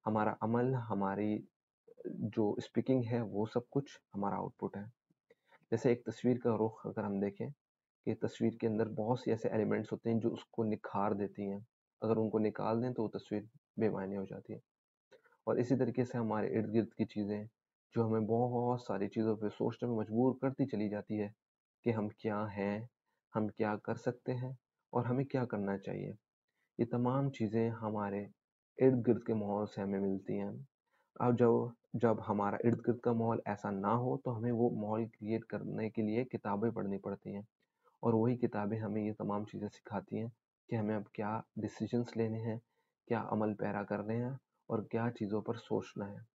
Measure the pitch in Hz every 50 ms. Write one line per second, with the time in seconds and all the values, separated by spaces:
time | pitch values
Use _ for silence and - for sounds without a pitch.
0 | _ 110 107 110 107 110 - - 110 110 117 120 123 127 131 123 113 110 104 98
1 | 101 98 98 98 104 107 107 - - _ _ _ _ _ _ _ _ - - -
2 | - - - - 120 110 - 117 107 104 - - - - - 117 113 - 131 131
3 | 117 110 120 117 117 98 98 101 110 113 - 120 120 _ - 107 - - - -
4 | _ _ - 98 101 101 98 95 95 95 - - 101 98 - 101 104 117 _ _
5 | _ _ _ _ _ _ - _ _ _ - - _ _ 113 110 - 131 120 120
6 | - 113 117 - - 123 123 120 - 123 110 104 110 110 110 - - 104 98 110
7 | 104 104 101 98 101 101 98 - 117 135 143 _ _ _ _ _ _ _ _ _
8 | _ - 113 - - 113 - - 117 113 113 - - 113 107 107 113 107 107 110
9 | 107 110 127 120 - - 113 107 - 98 - 110 107 104 107 107 110 - 110 104
10 | _ 117 113 113 110 117 - 120 - _ - - 113 107 107 107 - - - 101
11 | 101 104 104 101 101 95 - - 101 98 98 101 113 _ _ _ _ _ _ _
12 | 117 110 113 107 110 107 104 110 110 107 101 - 101 107 113 117 120 127 123 -
13 | 110 101 - 101 - - 107 104 107 113 _ - _ _ _ - 113 104 98 98
14 | 95 95 101 98 95 95 95 98 - - 107 - _ _ _ _ _ _ _ _
15 | _ _ - - _ _ _ _ _ 110 - - 120 - 139 131 131 117 113 127
16 | 123 120 - 123 113 107 110 107 98 98 - 110 107 - - 117 107 - - -
17 | 107 - - 104 101 101 104 104 107 110 _ _ _ _ _ _ _ _ - 117
18 | 113 110 110 110 110 104 113 117 123 123 120 120 120 120 123 120 - - 101 98
19 | 101 101 - 117 110 110 107 104 107 104 - - 117 117 113 - 123 123 117 110
20 | 107 104 110 117 127 131 120 - - 135 131 - 139 - - 104 107 101 104 104
21 | 98 - 107 107 104 104 - _ _ _ _ _ _ _ _ _ _ 120 117 113
22 | 104 107 - _ - 113 104 104 107 104 98 101 98 101 101 107 117 - _ _
23 | _ _ _ _ _ _ - 113 110 104 - - 110 107 107 101 - - 113 117
24 | - 127 120 - _ - 127 123 127 131 131 - _ _ _ _ _ _ - 123
25 | 117 117 123 135 135 135 - 131 123 117 - 104 101 98 98 98 - 101 98 98
26 | 98 98 107 - _ _ _ _ _ _ _ _ _ _ _ - 120 117 - 120
27 | 123 123 127 139 139 139 135 - 113 104 107 113 113 117 113 110 113 107 107 104
28 | 104 101 101 101 101 98 - _ _ _ _ _ _ _ _ - 127 131 131 123
29 | 113 123 113 110 - - 113 110 104 101 101 104 107 104 - 107 98 98 98 98
30 | 98 98 95 95 - - 104 101 98 101 107 127 135 _ _ _ _ _ _ _
31 | _ _ _ - - 123 123 117 123 117 117 120 120 120 - _ _ _ - 113
32 | 117 113 110 107 - - 104 104 101 101 104 - - 117 113 117 - 123 113 120
33 | - 123 117 113 113 113 113 - - - - - - 104 101 98 98 101 113 123
34 | 123 127 135 135 - 131 120 104 113 120 120 113 120 120 - 110 104 104 110 113
35 | 113 110 - _ 104 104 113 113 117 - - 101 101 101 101 104 110 107 - 113
36 | 110 107 107 117 131 131 - - - 104 101 101 110 117 110 113 101 98 98 95
37 | - 101 101 - _ 101 101 101 107 _ _ _ _ _ _ _ _ _ _ _
38 | - 120 113 110 113 120 123 123 120 113 - 104 104 101 110 110 110 101 104 107
39 | 104 107 107 - 104 104 104 104 107 - - 101 104 101 - - _ - - 98
40 | 92 - 110 107 113 120 - _ _ _ _ _ _ - 120 113 104 104 110 107
41 | 101 - _ - 107 104 110 113 - _ _ 110 113 107 - - 110 107 - 120
42 | 120 - - 117 113 110 110 113 113 117 110 117 _ _ _ _ _ _ _ _
43 | _ - 117 110 - - 113 107 110 107 104 - 104 104 101 104 101 - 104 104
44 | 104 107 113 117 120 123 139 131 _ _ _ _ _ - 113 110 98 - - 113
45 | 113 120 117 - 110 95 104 107 101 - 117 113 - - 110 104 - - - -
46 | 104 101 104 110 113 _